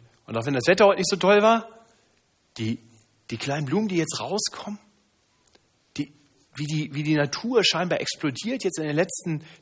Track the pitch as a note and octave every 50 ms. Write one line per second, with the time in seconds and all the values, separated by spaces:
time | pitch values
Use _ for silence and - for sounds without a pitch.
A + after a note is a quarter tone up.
0 | _ _ _ _ _ - A2 A#2 A#2 C#3+ C#3 B2+ - E3+ F#3 F#3 G#3 G3 F#3+ -
1 | F#3 - G3+ F3 F3+ F#3+ G#3 G#3 G#3 A3 A3+ A3+ A3 - - - - _ _ _
2 | _ _ _ _ _ _ _ _ _ _ - - A2 A2 B2 - - - _ -
3 | _ _ _ _ _ - A#2+ A2+ - C#3 C#3 D#3 D3+ C3 D3+ G3+ A3 G#3 F#3 E3+
4 | D#3 D#3 - - G#2+ C3 F#3 G#3+ - - - - - G#3 G#3 - _ _ _ _
5 | _ _ _ _ _ _ _ _ _ _ _ _ _ _ _ _ _ _ - -
6 | D3 - _ _ _ _ _ _ _ _ - - D3+ D3 D#3 D#3 D3+ D3 C3+ D3
7 | D3+ D3+ D#3 D3+ C#3+ C3+ - - - A#3 C4 A3+ F#3 - - E3 F3+ F3 D#3+ -
8 | - - - - - D3 B2+ - - A3+ C4 C4 - F#3 - E3 D#3 D3+ D3 D#3
9 | F#3 F#3 - - - F3 D#3 D3 - - - -